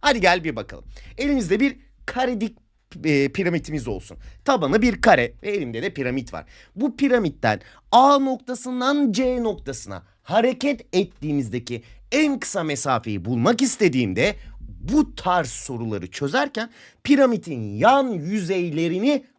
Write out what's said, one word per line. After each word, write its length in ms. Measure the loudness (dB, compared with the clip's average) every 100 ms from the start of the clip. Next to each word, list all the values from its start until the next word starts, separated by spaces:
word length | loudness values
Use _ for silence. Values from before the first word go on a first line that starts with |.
Hadi 200 | 0 4
gel 220 | 4 4
bir 120 | 0 -8
bakalım. 300 | -10 -14 -18 -20 -14 -6
Elimizde 420 | -2 0 0 0
bir 200 | 0 -2 -14 _ -10
kare 360 | -6 -4 -4
dik, 160 | -6 -8 _ _ _ -6
e, 280 | 0 2 0
piramitimiz 560 | 0 -2 -2 -4 -8 -6
olsun. 300 | -10 -12 -18 -20 -8 -2
Tabanı 360 | 0 2 2
bir 200 | 2 2
kare 320 | 4 6 4 -4
ve 80 | -6
elimde 320 | -4 -4 -6
de 100 | -6
piramit 400 | -4 -4 -4 -6
var. 120 | -12 -14 -20 -18 -4
Bu 220 | -4 0
piramitten 640 | 2 2 2 0 0 0 -4 -20 _
A 280 | 6 8 6
noktasından 920 | 2 -2 -6 -10 -6 -2 0 2 2
C 320 | 2 0 0
noktasına 600 | -2 -4 -8 -10 -10 -14 -14 _
hareket 720 | -2 2 2 2 -2 -4 -2 -2
ettiğimizdeki 880 | -2 -4 -4 -2 -2 -6 -8 -10 -12 -20 -4
en 280 | 0 0 0
kısa 240 | -4 -4
mesafeyi 600 | -4 -2 0 -2 -2 -6 -4
bulmak 360 | 0 2 2
istediğimde 720 | 0 2 2 2 0 0 0 -2 -10 -16 -16 -12
bu 360 | -2 0 0 -2
tarz 320 | -2 0 -2
soruları 640 | -6 -8 -6 -6 -6 -8
çözerken 580 | -6 -2 -2 -2 -4 -10 -12 -20 _
piramidin 580 | 2 4 6 2 -4 -8
yan 460 | -6 2 4 4 2
yüzeylerini 1160 | -4 -4 -4 -2 -2 -2 -2 -2 0 0 0 -4